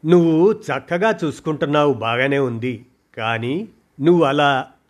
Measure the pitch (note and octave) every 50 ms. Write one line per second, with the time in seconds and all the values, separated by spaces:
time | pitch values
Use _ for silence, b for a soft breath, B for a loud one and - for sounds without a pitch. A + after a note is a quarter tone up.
0 | - D#3 E3+ F3+ E3+ E3 D#3+ D#3 F3 G#3 A3 G#3+ - - C3+ C3+ C3 - E3+ F3+
1 | G3+ A3+ G#3+ - E3+ D3+ C3 - _ D#3+ D3+ C#3 E3 C#3+ C#3+ D3+ D3 D3 C3+ A2
2 | A2 A2+ A#2 A#2+ C3 C#3 C#3+ C#3 C#3 B2 A#2 A2+ A#2 B2+ B2 G2+ - _ _ _
3 | _ _ _ - A2+ A2+ A#2 A2+ A#2 A#2+ C#3 F3 A3+ - _ _ _ _ _ -
4 | C#3 D#3+ F3 E3+ D#3+ C3+ C#3 D3 D3 C#3+ C#3 C3 B2+ - _ _ _